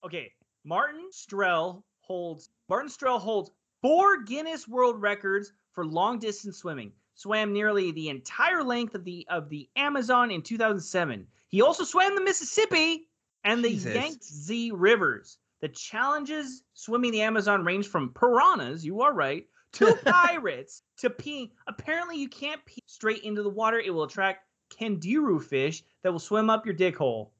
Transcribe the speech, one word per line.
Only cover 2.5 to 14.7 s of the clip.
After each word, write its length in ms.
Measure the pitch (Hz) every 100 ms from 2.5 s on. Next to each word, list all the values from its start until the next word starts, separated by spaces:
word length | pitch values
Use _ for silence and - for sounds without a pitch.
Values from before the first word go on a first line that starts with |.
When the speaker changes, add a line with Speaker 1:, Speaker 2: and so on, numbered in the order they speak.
| _ _
Speaker 1:
Martin 180 | 196 285
Strel 320 | - 262 247
holds 300 | 190 214 185 _ _ _
four 400 | 247 320 392 370
Guinness 440 | 208 262 311 320 -
World 340 | 247 247 226
Records 520 | 202 202 202 196 202 _ _
for 120 | -
long 340 | 165 156 196 240
distance 380 | 214 202 208 175
swimming. 360 | 175 147 104 - _
Swam 380 | _ 196 214 214
nearly 400 | 202 208 208 185
the 160 | 156 156
entire 540 | 135 - - 302 359
length 320 | 269 240 233
of 100 | 214
the, 220 | 180 175 -
of 180 | 170 147
the 200 | 151 135 -
Amazon 540 | 285 285 233 247 240
in 120 | 180
two 160 | 160 226
thousand 220 | 220 202
seven. 460 | 160 190 165 110 92 _ _
He 140 | 190
also 220 | 254 330
swam 300 | 359 359 381
the 100 | 392
Mississippi 840 | 381 381 302 - 427 359 320 330 320 _ _ _
and 200 | 208 233
the 60 | 233
Speaker 2:
Jesus. 240 | 180 127
Speaker 1:
Yangtze 800 | 110 285 285 - 147 151 233 233